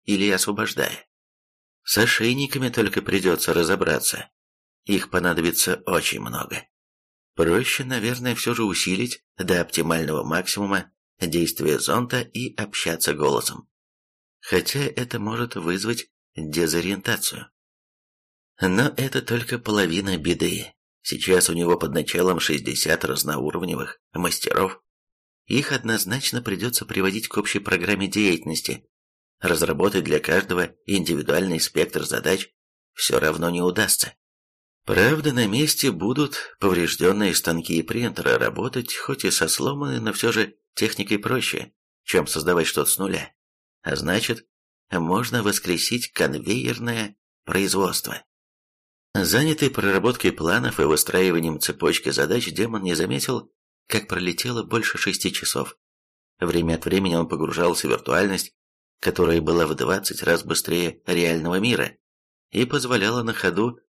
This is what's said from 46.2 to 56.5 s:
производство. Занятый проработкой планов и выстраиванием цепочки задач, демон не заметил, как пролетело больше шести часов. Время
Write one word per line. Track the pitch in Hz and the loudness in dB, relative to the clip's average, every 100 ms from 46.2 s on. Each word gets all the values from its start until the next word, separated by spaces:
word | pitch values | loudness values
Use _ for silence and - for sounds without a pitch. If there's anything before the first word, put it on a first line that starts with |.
| 78 71 - 120 120 117 120 113 104 - _ _ | 0 0 -2 -2 -2 -4 -4 -4 -6 -10 _ _
производство. | - 92 98 95 92 - - - - _ _ _ _ _ _ _ _ | -2 0 2 2 0 0 -6 -10 -14 _ _ _ _ _ _ _ _
Занятый | 104 85 107 156 151 139 | -2 2 4 2 2 0
проработкой | 113 101 95 110 123 92 | 2 2 4 2 2 0
планов | - 80 107 127 - | 2 2 2 2 2
и | |
выстраиванием | 73 76 - 92 92 85 82 76 | 4 4 2 2 4 4 0 -2
цепочки | - 73 78 73 - | -4 0 0 0 0
задач, | 67 76 120 107 | 0 2 0 -2
демон | 76 117 110 | -2 -2 -2
не | 95 | -2
заметил, | 80 92 135 - 120 - _ _ _ - | 0 0 -2 -2 -4 -6 _ _ _ -4
как | 110 - | -4 -2
пролетело | 90 90 85 123 117 | -2 -2 -2 -4 -4
больше | - 113 107 - | -2 0 0 -2
шести | 101 90 90 | -2 -2 -2
часов. | - 87 69 69 - _ _ _ _ _ - | -2 -2 -2 -4 -10 _ _ _ _ _ -4
Время | 87 | 0